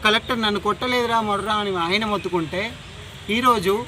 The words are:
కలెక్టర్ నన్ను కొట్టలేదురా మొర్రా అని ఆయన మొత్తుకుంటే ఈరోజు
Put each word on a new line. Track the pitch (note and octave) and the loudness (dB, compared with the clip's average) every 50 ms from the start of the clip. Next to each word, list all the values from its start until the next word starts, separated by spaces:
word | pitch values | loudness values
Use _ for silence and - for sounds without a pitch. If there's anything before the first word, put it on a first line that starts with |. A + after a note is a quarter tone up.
| - | 4
కలెక్టర్ | G#3+ G#3 A3+ A3 - B3+ A#3 A3+ | 4 2 2 2 0 -2 0 2
నన్ను | G#3+ G#3 G3+ F#3 G#3 | 0 0 0 0 0
కొట్టలేదురా | G#3 - B3+ B3+ B3 B3 A#3+ A#3 A#3 A3+ A3+ G#3+ | -2 0 0 0 2 2 2 2 2 0 2 2
మొర్రా | G3+ G3 F#3+ G#3 G#3+ G#3+ | 0 0 0 0 0 0
అని | G#3 G3+ F#3+ F3+ E3 E3+ | 0 0 0 0 0 0
ఆయన | F#3 G#3 A3 A3 G#3 | 0 0 0 0 -2
మొత్తుకుంటే | G3 - F#3+ F3 F3+ D#3+ D3 - F3+ G#3 A#3 B3 - - - - - - - - - - - G#3 | -2 -2 0 -2 0 -2 0 -4 -4 -4 -4 -8 -12 -16 -16 -16 -16 -16 -16 -16 -16 -4 -2 0
ఈరోజు | A#3 B3 B3 A#3 A3+ E3+ F#3 G3 A3 A#3+ | 2 4 4 4 4 4 2 0 0 -2